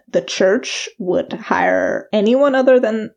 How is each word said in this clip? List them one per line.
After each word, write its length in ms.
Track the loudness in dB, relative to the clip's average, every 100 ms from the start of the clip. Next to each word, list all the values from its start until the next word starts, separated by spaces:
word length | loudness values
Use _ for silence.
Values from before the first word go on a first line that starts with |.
| _
the 140 | -4
church 680 | -2 0 2 2 -2 -10 -10 -8
would 340 | -4 -2 -4
hire 760 | -8 -4 -2 0 0 0 -4 -4
anyone 400 | 0 2 2 2
other 260 | 2 4 4
than 300 | 2 -2 -8